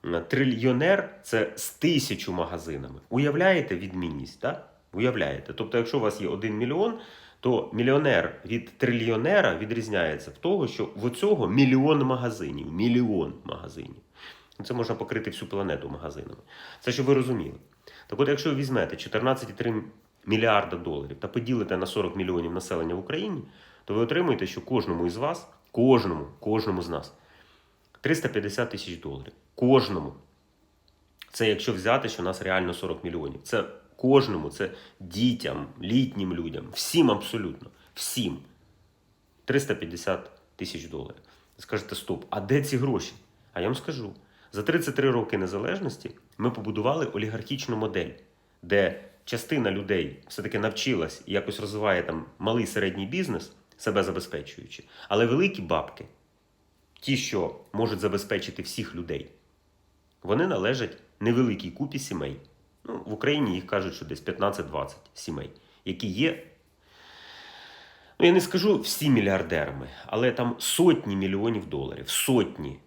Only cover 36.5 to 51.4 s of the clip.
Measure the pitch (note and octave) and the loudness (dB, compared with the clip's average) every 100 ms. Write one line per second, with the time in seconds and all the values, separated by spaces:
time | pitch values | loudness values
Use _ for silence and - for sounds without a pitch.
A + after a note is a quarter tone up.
36.5 | - - - - E3 C#3 G2+ - A2+ F#2 | -6 -10 -8 0 6 6 4 0 -4 -4
37.5 | C2+ - _ - - - - A#2 - - | -8 -16 _ -20 -10 -4 -2 -2 -4 -14
38.5 | _ _ _ _ _ _ _ _ _ - | _ _ _ _ _ _ _ _ _ 0
39.5 | C3+ C#3 G2+ E2 F2 - F2+ - - _ | 0 0 -4 -4 -6 -2 -4 -6 -20 _
40.5 | - F#2 D#2+ D#2 D#2 C2+ - - _ _ | -12 -10 -8 -10 -10 -12 -16 -20 _ _
41.5 | - - G#2 - - - F#2 - - G2+ | -20 -6 -6 -6 -10 -6 -6 -4 -6 2
42.5 | C#3 C#3 C3 C3+ - - - - _ _ | 2 2 0 0 0 -4 -14 -20 _ _
43.5 | F2 F#2+ B2+ - C#3 G#2 - _ _ - | -4 -2 -2 -6 -8 -10 -14 _ _ -10
44.5 | G2+ G#2+ A2+ - C#3 C3+ D#2+ - G2+ F#2 | -4 0 2 2 2 4 2 0 -2 -2
45.5 | F#2+ - G3 F3+ - - - _ - A#2 | -2 -2 -2 -4 -6 -14 -14 _ -2 -2
46.5 | A2+ G#2 G#2 A2 D#3+ C#3+ G#2 A2 A2 - | 0 -4 0 0 0 -2 -2 -4 -4 -6
47.5 | B2 - A2 A2 F#2+ E2 - - _ _ | -6 -4 -2 0 -2 -4 -8 -20 _ _
48.5 | _ E2+ G2+ F2+ - - _ - A#2 - | _ 2 4 4 0 -14 _ -6 -6 -2
49.5 | D3+ G#2 F#2+ F#2+ F#2+ F#2 - - - G#2 | 0 2 0 0 0 0 -8 -12 -8 -4
50.5 | G#2+ G#2+ - C3+ G#2+ D#2 - - G2 | -2 -2 -2 0 0 -2 -6 -2 -2